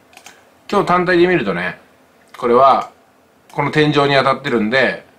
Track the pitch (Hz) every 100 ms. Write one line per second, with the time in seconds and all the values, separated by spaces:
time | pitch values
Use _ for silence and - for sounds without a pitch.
0 | _ - - - _ _ - 202 165 180
1 | 175 175 175 170 101 87 90 - _ _
2 | _ _ _ - 120 123 135 107 - -
3 | _ _ _ _ _ - 139 156 151 143
4 | 143 139 131 131 139 117 104 131 110 -
5 | -